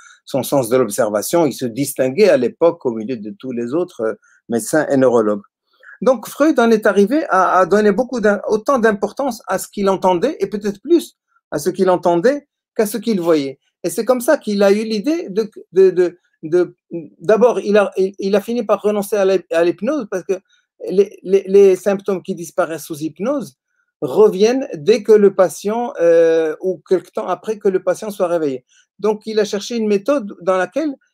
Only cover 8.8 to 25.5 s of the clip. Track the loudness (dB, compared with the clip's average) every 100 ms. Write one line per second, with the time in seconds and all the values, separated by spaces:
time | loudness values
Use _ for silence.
8.8 | 2 0 -4 -4 -6 -6 -6 -6 -6 -4
9.8 | -2 0 0 0 0 -2 -6 -6 -6 -6
10.8 | 0 0 -2 _ _ _ _ -6 -4 0
11.8 | 2 2 2 2 2 0 -6 _ _ -4
12.8 | -4 -4 -4 -2 2 0 0 -10 _ _
13.8 | -8 -4 0 0 0 0 0 0 2 2
14.8 | -2 -4 -2 -4 -4 -6 -6 -8 -4 2
15.8 | 4 4 0 -4 _ _ -4 -2 -2 -6
16.8 | -14 -14 -14 _ 0 4 4 2 0 2
17.8 | 2 0 -2 -4 -2 -2 -2 -4 -2 -2
18.8 | 0 -2 -2 0 0 0 0 0 0 0
19.8 | -4 -4 -6 -8 -6 -8 _ _ _ -14
20.8 | -4 0 0 -2 -2 -2 2 6 6 4
21.8 | 0 -2 -2 -6 -6 -10 -8 -4 -4 -6
22.8 | -12 -10 -10 -6 -6 -6 -8 _ _ _
23.8 | _ -10 -2 4 4 4 2 0 -4 -4
24.8 | 2 2 4 6 6 4 0